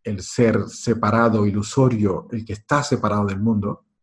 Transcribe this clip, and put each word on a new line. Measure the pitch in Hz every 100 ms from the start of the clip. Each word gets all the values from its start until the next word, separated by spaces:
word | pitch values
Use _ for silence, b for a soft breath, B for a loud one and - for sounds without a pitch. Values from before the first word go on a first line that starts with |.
el | 110 95
ser | - - 117 107 90
separado, | - - 113 104 113 117 110 104
ilusorio, | 101 104 135 127 110 104 87 -
el | 117
que | 110
está | 101 - 147
separado | 139 120 107 104 101
del | 98
mundo, | 113 104 98 - _ _